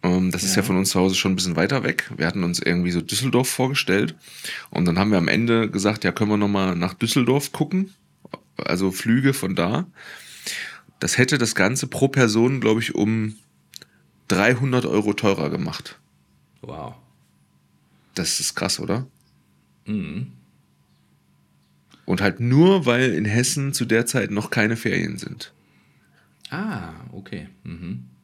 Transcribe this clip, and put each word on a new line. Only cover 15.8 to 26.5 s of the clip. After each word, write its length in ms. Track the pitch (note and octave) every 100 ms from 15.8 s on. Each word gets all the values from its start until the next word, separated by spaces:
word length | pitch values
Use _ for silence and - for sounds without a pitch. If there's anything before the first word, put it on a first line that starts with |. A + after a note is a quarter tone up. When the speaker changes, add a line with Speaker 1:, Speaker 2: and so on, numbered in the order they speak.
| - - _ _ _ _ _ _
Speaker 2:
Wow. 340 | - D#2 C2+ - _ _ _ _ _ _ _ _ _ _ _
Speaker 1:
Das 260 | - E2+ -
ist 160 | - -
krass, 240 | F#2 -
oder? 260 | - G2+ C3 _ _ _ _ _ _ _ -
Speaker 2:
Mhm. 460 | G#2+ E2+ D2+ - - _ _ _ _ _ _ _ _ _ _ _ _ _ _ _ - -
Speaker 1:
Und 160 | F#2
halt 180 | G2 -
nur, 460 | A#2+ C3 F3 G3 C3
weil 260 | A#2+ C3
in 120 | E2+ G#2
Hessen 480 | A2 B2 - C#3
zu 100 | C3+
der 220 | A#2 A2+ A#2
Zeit 260 | C3 G2
noch 200 | G#2 G#2+
keine 260 | - G#2+ A2+
Ferien 400 | A2 F#2 E2+ -
sind. 340 | - - - _ _ _ _ _ _ _ _ _
Speaker 2:
Ah, 440 | -